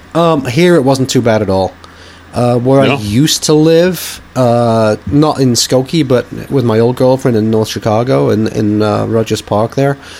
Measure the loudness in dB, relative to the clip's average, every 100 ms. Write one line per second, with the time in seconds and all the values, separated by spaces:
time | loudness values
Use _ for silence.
0 | -8 0 0 0 -2 2 4 4 2 0
1 | 0 0 2 0 0 0 -2 -6 -20 -20
2 | -20 -20 -10 -4 0 0 2 2 2 0
3 | -2 0 0 0 0 2 4 4 2 -2
4 | -10 -16 -8 -2 0 2 2 2 0 -2
5 | -2 0 2 2 0 0 0 -2 0 -2
6 | 0 0 -2 -10 -4 -2 0 2 2 2
7 | 0 0 0 0 0 0 -2 -4 -2 -2
8 | 0 0 0 0 -2 -2 -2 0 0 -2
9 | -2 -2 -2 -4 -2 -2 -2 -2 -2 -2
10 | -10